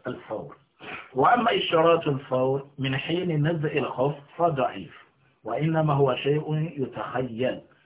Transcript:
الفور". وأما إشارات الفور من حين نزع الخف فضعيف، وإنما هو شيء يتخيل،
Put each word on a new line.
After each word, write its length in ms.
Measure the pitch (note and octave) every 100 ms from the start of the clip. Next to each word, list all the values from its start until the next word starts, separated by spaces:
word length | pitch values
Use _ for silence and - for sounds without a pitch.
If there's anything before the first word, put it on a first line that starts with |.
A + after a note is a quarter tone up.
| B2+
الفور". 480 | A#2+ - G#2+ - - _ _ - - -
وأما 440 | B2+ - A#3+ A3+ G3
إشارات 500 | - E3 E3 E3 D#3
الفور 600 | C3+ - B2+ C3 C3+ - -
من 160 | C3 C3
حين 500 | - E3+ F3+ D3+ D3+
نزع 240 | E3+ D3
الخف 440 | C#3+ A#2 - C#3 D#3 - -
فضعيف، 680 | E3+ C3+ B2 G2 - - - _ _ _
وإنما 500 | A2 B2 D#3+ D#3+ D3+
هو 220 | C#3 C3+ B2
شيء 580 | C#3 D3+ D3+ D#3 E3 C#3+
يتخيل، 840 | B2 - - B2+ B2 A2+ B2 G2 - _